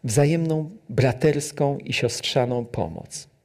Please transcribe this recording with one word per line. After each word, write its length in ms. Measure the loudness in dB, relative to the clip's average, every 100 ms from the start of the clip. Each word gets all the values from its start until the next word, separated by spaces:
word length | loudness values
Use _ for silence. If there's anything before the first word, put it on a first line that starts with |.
wzajemną 640 | 2 4 4 4 2 0 -2 -10 -6
braterską 880 | 2 2 4 2 2 -4 -2 0 0
i 160 | -4
siostrzaną 720 | -2 0 -2 -2 0 2 0 -4
pomoc. 640 | -4 -4 -6 -12 -16 -16 _